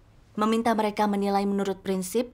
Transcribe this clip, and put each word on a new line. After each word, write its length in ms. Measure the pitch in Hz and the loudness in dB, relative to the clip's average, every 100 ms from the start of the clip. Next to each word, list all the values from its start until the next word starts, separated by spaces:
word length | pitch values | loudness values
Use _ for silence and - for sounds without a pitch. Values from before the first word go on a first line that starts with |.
| - - - - | -20 -20 -12 -2
meminta 400 | 214 226 233 214 | 0 2 2 2
mereka 320 | 214 208 208 | 0 0 0
menilai 400 | 202 202 196 202 | 2 2 2 2
menurut 320 | 196 196 190 | 0 -2 -4
prinsip, 480 | - 190 185 226 247 | -4 -4 -2 -4 -4